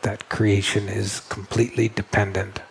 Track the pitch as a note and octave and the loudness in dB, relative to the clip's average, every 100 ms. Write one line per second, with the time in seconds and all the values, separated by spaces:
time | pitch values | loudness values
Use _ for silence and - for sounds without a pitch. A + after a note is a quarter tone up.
0 | - G2+ - - A2 G2+ G2+ G#2 G2+ G2+ | -4 -6 -8 2 4 4 4 0 -2 -4
1 | G2 - - - G2 - A#2+ - A2+ - | -4 -6 -8 -10 -4 0 0 2 0 0
2 | G#2 - G2+ F#2+ G2 - - | 0 0 0 0 -4 -8 -14